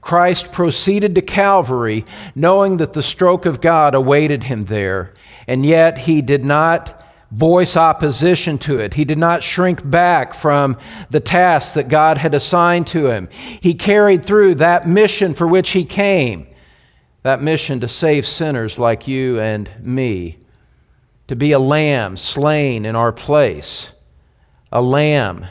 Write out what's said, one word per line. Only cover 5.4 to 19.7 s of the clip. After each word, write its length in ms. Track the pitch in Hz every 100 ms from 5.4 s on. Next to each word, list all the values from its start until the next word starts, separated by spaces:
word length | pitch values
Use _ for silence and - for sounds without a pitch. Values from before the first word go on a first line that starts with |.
| -
and 160 | 131
yet 340 | 139 160 165 151
he 220 | 147 156
did 240 | 131 143
not 540 | 131 147 160 170 - - - _ _
voice 460 | 107 160 180 175 170
opposition 800 | 160 151 151 139 160 180 - 143
to 200 | - 135
it. 140 | 104
He 120 | 135 147
did 100 | 156
not 260 | 170 170
shrink 460 | - - 180 175 143
back 460 | 160 175 170 127
from 420 | - 156 143 139 123 - - -
the 120 | 117
task 520 | 110 175 180 160 -
that 160 | 156 127
God 300 | 151 156 156
had 160 | 156
assigned 520 | 143 139 180 170 175 165
to 180 | 175 139
him. 220 | 110 90 - - 117
He 120 | 175
carried 500 | 170 - 208 208 190
through 340 | - 208 196 160
that 300 | 165 175 165
mission 460 | 185 214 - 190
for 140 | 143 170
which 240 | 185 175
he 140 | 190
came, 600 | 160 - 202 190 127 92 71 - _ _ _ _ _ _
that 180 | 127 131
mission 400 | 143 160 - 135
to 80 | 117
save 380 | - 160 151 127
sinners 520 | - 160 135 110 113
like 300 | 117 113 135
you 320 | 131 131 117
and 300 | 110 107 98